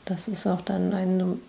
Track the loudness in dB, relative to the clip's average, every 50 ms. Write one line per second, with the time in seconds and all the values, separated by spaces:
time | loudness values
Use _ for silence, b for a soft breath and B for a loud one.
0 | -6 -4 -4 -4 -4 -4 -6 -2 0 0 0 0 0 -2 0 2 2 2 2 2
1 | 2 2 2 2 2 0 0 -2 -6